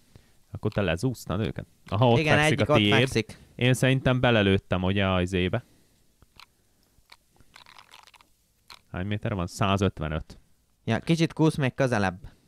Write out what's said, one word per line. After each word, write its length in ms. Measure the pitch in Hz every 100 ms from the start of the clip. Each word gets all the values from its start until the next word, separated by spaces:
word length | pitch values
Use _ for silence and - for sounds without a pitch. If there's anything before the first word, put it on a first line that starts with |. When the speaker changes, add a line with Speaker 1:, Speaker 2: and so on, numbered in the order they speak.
| _ - _ _ _
Speaker 1:
akkor 200 | 104 107
te 100 | -
lezúztad 580 | 95 85 131 117 - 92
őket? 260 | 82 - - _ -
Aha, 200 | 104 123
ott 100 | 120
Speaker 2:
Igen, 180 | 156 147
Speaker 1:
fekszik 160 | 151 117
Speaker 2:
egyik 120 | 107
Speaker 1:
a 40 |
Speaker 2:
ott 40 | 147
Speaker 1:
tiéd. 140 | 104
Speaker 2:
fekszik. 440 | 110 131 113 - - - -
Speaker 1:
Én 180 | 123
szerintem 460 | 127 131 131 127 127
belelőttem, 640 | 127 113 101 98 - 90
ugye, 240 | 92 101 95
az 140 | 92
izébe. 420 | 90 92 90 113 - _ _ _ _ _ _ _ - _ _ _ _ _ _ - _ _ _ - - - - - - - _ _ _ _ _ - _
Hány 140 | - 101
méter 280 | 104 113
van? 140 | 101 87
Százötvenöt. 920 | - 101 98 95 - 78 78 - - _ _ _ _
Speaker 2:
Ja, 160 | - 113
kicsit 340 | - 165 160
kúsz 220 | - 160 156
még 180 | 131
közelebb. 540 | - 131 113 95 90 - -